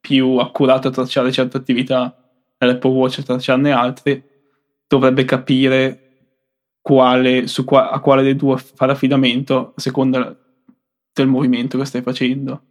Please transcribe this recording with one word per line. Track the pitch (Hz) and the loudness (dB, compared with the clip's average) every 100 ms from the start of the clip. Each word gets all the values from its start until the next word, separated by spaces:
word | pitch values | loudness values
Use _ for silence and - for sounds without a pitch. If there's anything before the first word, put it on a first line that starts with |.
più | - 139 127 127 | 0 0 2 0
accurato | 123 - 135 131 131 | -2 0 2 2 2
a | |
tracciare | 127 127 - 127 | -4 -4 -2 -2
certe | 127 127 - | -2 -4 -4
attività | 127 123 127 131 123 - _ _ _ _ | -4 -4 -2 -2 -2 -10 _ _ _ _
e | 123 | -2
l'Apple | 123 131 | 0 0
Watch | 131 127 131 | 0 0 -4
a | |
tracciarne | 139 127 127 131 143 | -6 -6 -2 0 2
altre, | 131 123 127 - 135 _ _ _ _ _ _ _ | 0 -2 -4 -4 -4 _ _ _ _ _ _ _
dovrebbe | 139 127 131 | 2 2 2
capire | 131 131 131 131 135 131 131 127 _ _ _ _ _ _ _ _ | 0 -2 0 0 2 2 0 -4 _ _ _ _ _ _ _ _
quale, | - 135 127 127 127 127 123 | 2 4 4 4 2 0 -2
su | - | -6
qua-, | 131 139 160 | 2 2 2
a | 139 | -2
quale | 147 135 | 2 2
dei | 135 131 | 2 0
due | 139 131 | 0 -2
fare | - _ 131 | -6 _ -2
affidamento | 135 131 135 131 120 139 135 - - | 0 0 2 2 0 -2 -4 -4 -10
a | |
seconda | - 131 131 131 120 - _ _ _ _ _ _ _ | -6 -2 0 0 -4 -10 _ _ _ _ _ _ _
del | - 135 | -2 0
movimento | 131 127 120 127 127 | 2 0 -2 -4 -6
che | |
stai | 139 127 | -6 -6
facendo. | 123 127 127 135 135 139 _ | -8 -4 -4 -4 -8 -12 _